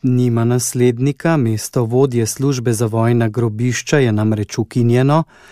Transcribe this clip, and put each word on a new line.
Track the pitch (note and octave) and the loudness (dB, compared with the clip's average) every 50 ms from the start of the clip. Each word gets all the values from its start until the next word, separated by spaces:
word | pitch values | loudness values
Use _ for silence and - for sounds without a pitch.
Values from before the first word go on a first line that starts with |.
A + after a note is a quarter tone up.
| - C3 | -2 0
nima | B2 B2 B2 B2 A#2 A#2 A#2 A#2+ | 2 2 2 2 2 0 0 0
naslednika, | B2 B2 B2 - - B2+ B2 B2 B2 A#2 B2+ C#3+ C#3+ - - E3 E3 D3+ | 0 0 -2 -4 -2 0 2 2 2 0 -2 -2 -2 -2 -2 0 0 2
mesto | B2 A2+ A2 G#2 - - - C3+ A#2+ | 0 0 -2 -4 -6 -4 -4 -4 -2
vodje | A2 A#2+ B2+ C#3 C#3 A#2+ A#2+ A2+ | 0 2 2 2 2 2 0 -2
službe | A2 - - C3 C#3 C#3 B2+ A#2 B2 A#2 | -2 -2 -2 -2 -2 -2 -2 -2 -2 -2
za | G#2+ A#2+ | 0 -2
vojna | A2 G#2+ A2+ A2+ A#2+ A#2+ A#2 A#2 A2 | -2 0 0 0 2 2 2 0 0
grobišča | G#2+ B2 A#2 A2+ G#2 G#2+ A#2+ B2+ A#2 - - - - D3 | -2 -2 -2 -2 -2 -2 -2 -2 -2 -4 -4 0 0 2
je | C3+ A#2 | 2 2
namreč | G#2+ G#2 G#2+ A2 A2 G#2+ G#2 - - - | 2 0 0 0 0 -2 -4 -4 -4 -6
ukinjeno, | A2 - - B2+ A#2+ A#2 A#2 B2 C3 C#3 D3 D#3+ D#3+ - - - - - | -6 -2 -2 0 2 2 2 2 2 2 2 2 0 -2 -8 -18 -20 -20